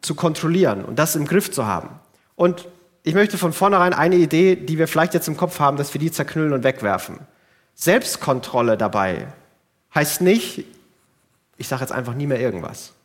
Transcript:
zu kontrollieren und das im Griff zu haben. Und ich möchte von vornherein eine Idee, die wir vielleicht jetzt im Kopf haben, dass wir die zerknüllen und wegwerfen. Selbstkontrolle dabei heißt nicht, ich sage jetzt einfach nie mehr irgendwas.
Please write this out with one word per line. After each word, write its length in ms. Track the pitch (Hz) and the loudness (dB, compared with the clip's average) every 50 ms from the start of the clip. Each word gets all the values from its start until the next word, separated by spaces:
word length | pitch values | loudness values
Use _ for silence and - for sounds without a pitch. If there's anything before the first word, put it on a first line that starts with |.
zu 140 | - - 147 | -6 -6 -6
kontrollieren 680 | 143 - 170 160 - - 160 165 185 185 143 104 98 95 | 0 0 0 0 0 -2 0 2 4 4 2 2 0 -4
und 140 | - 117 117 | -6 0 0
das 180 | 151 160 - | 0 0 0
im 100 | 160 147 | -2 -2
Griff 240 | 139 175 190 196 - | 0 0 0 0 0
zu 160 | - - 120 | -4 -4 -2
haben. 220 | 107 98 85 - - - - _ _ _ _ _ _ _ | -2 -2 -4 -6 -8 -16 -20 _ _ _ _ _ _ _
Und 320 | _ 175 175 175 175 - - - _ _ _ _ _ _ | _ 2 2 2 0 -8 -20 -20 _ _ _ _ _ _
ich 100 | 160 156 | 0 2
möchte 240 | 196 208 208 208 175 | 2 2 2 2 -2
von 140 | - 170 160 | -2 -2 0
vornherein 420 | - 190 202 202 190 175 180 175 | 2 2 4 4 6 4 4 4
eine 220 | - 151 170 185 | 2 2 4 6
Idee, 380 | 180 170 156 - 160 185 190 185 | 4 4 4 4 4 4 4 4
die 240 | 175 - - 160 156 | 2 -2 -4 -2 0
wir 80 | 160 | 0
vielleicht 280 | 156 - 160 160 - - | 0 2 2 2 2 2
jetzt 120 | 170 - | -2 -2
im 100 | - 156 | -2 -4
Kopf 220 | - 185 175 - - | -2 -4 -4 -2 0
haben, 180 | 147 139 139 | 0 0 2
dass 160 | 143 143 143 - | 0 -4 -6 -4
wir 80 | 147 | -4
die 120 | 147 160 160 | -4 -4 -2
zerknüllen 400 | - 147 - - 160 156 151 143 | -4 -6 -4 -2 -2 -2 0 0
und 100 | 131 120 | 0 0
wegwerfen. 560 | 131 131 131 - 104 98 90 - - 87 - - _ _ _ _ _ _ _ _ _ _ | 0 -2 0 -2 -2 -2 -2 -4 -8 -14 -18 -18 _ _ _ _ _ _ _ _ _ _
Selbstkontrolle 1000 | _ - 165 180 247 262 - - - - - 135 127 127 - - 127 117 117 110 | _ 2 4 4 4 2 -2 -8 -6 -2 -2 -2 -2 -2 -4 -2 0 2 2 2
dabei 500 | 107 113 104 92 107 98 95 90 - - 135 143 - _ _ _ _ _ _ _ _ _ _ _ | 2 0 0 0 0 0 0 -2 -4 -8 -12 -16 -20 _ _ _ _ _ _ _ _ _ _ _
heißt 260 | 160 151 151 - - | 0 0 0 -2 0
nicht, 460 | 180 180 202 233 - - - - - - - _ _ _ _ _ _ _ _ _ _ _ _ _ _ _ _ | 2 4 2 2 0 -4 -10 -12 -14 -14 -16 _ _ _ _ _ _ _ _ _ _ _ _ _ _ _ _
ich 100 | _ 123 | _ -10
sage 140 | - 139 127 | -8 -6 -6
jetzt 120 | 131 127 - | -6 -6 -6
einfach 220 | - 123 120 117 | -6 -6 -6 -6
nie 120 | 135 143 | -6 -2
mehr 120 | 143 135 120 | -2 -2 0
irgendwas. 540 | 123 127 104 90 82 - 110 - - - _ _ _ | -2 -2 -4 -4 -8 -10 -12 -14 -18 -20 _ _ _